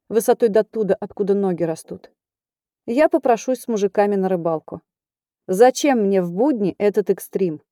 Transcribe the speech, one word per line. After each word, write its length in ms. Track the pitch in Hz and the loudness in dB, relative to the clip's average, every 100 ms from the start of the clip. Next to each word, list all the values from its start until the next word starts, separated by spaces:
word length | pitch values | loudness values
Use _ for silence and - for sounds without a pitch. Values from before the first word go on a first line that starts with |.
| - | -6
высотой 400 | 208 - 240 233 | -2 0 2 2
до 160 | 202 | 2
туда, 320 | 208 226 202 185 | 0 -2 -2 -2
откуда 360 | 196 - 196 | -4 -6 -2
ноги 280 | 202 196 170 | 0 0 -2
растут, 480 | 165 160 - 180 - _ _ _ _ _ _ _ - | -4 -6 -10 -16 -18 _ _ _ _ _ _ _ -4
я 220 | 233 311 | 0 2
попрошусь 520 | 330 269 233 - 254 | 2 2 0 0 -6
с 80 | - | -4
мужиками 460 | 220 196 202 208 | -2 -2 0 0
на 140 | 202 185 | 0 0
рыбалку. 520 | 185 165 160 - - _ _ _ _ _ _ - | -2 -2 -4 -6 -16 _ _ _ _ _ _ -4
Зачем 600 | 190 247 269 302 254 202 | 4 4 4 0 2 2
мне 160 | 196 | 0
в 100 | 175 | 0
будни 420 | 175 262 247 196 - | 0 0 0 -2 -2
этот 320 | 208 202 190 | 0 0 0
экстрим? 520 | 185 - - 185 151 _ | -2 -4 -4 -4 -4 _